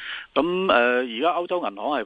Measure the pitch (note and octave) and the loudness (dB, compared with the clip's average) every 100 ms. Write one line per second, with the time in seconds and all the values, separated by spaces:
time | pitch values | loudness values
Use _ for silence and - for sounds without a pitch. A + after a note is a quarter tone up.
0 | - - - C3+ E3+ F#3 F#3+ A#2+ A#2+ B2 | -14 -14 -4 -2 0 0 2 4 4 2
1 | B2+ A2+ D#3+ F3 F3 F3+ A2+ G2+ A#2+ C#3 | 0 -2 0 0 -2 -2 -4 -4 -2 -2